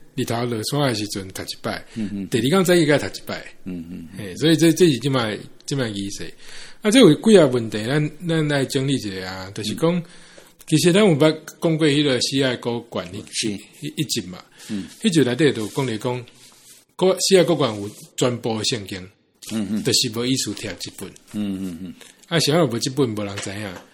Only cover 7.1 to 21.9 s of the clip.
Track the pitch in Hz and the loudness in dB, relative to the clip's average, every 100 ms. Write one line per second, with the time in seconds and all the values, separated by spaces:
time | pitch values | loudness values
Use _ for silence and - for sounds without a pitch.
7.1 | 147 - 208 147 123 110 107 110 147 151 | 8 8 8 8 4 -2 -4 -2 0 -2
8.1 | - 175 160 151 143 131 135 135 131 107 | -4 -2 0 0 0 0 0 0 -2 -2
9.1 | 95 92 95 95 101 104 - 160 175 - | -8 -8 -10 -10 -8 -6 -2 0 0 -4
10.1 | - - - - _ - 156 160 190 214 | -14 -20 -20 -20 _ 0 2 4 6 6
11.1 | 147 156 156 - - 170 156 156 143 147 | 6 4 2 -8 -4 -2 2 2 2 2
12.1 | 123 - 135 135 120 123 117 113 104 90 | 0 0 0 0 -2 -4 -6 -6 -8 -8
13.1 | 98 107 - 113 98 - - 147 - 147 | -10 -10 -6 -6 -6 -12 -16 -10 -6 -4
14.1 | 123 92 90 - - - 104 85 - 226 | -6 -8 -12 -18 -20 -10 -10 -10 -4 0
15.1 | 165 120 123 151 110 101 - 131 110 127 | 4 2 4 2 2 -4 -4 -4 -4 -4
16.1 | 123 120 - - _ - - _ - 185 | -6 -10 -20 -20 _ -20 -20 _ 0 0
17.1 | 185 - 190 165 - 131 107 101 - - | 2 4 6 6 2 0 -2 -8 -12 -14
18.1 | - 131 120 120 110 104 120 95 95 92 | -2 -2 -2 -4 -4 -2 -4 -6 -12 -14
19.1 | _ _ _ - 110 98 107 131 113 127 | _ _ _ -8 -4 -2 -2 0 0 0
20.1 | 107 123 131 110 98 104 90 104 - 92 | -2 -2 -2 -4 -8 -10 -12 -14 -14 -16
21.1 | - _ 107 104 95 95 85 92 | -16 _ -6 -6 -6 -8 -10 -14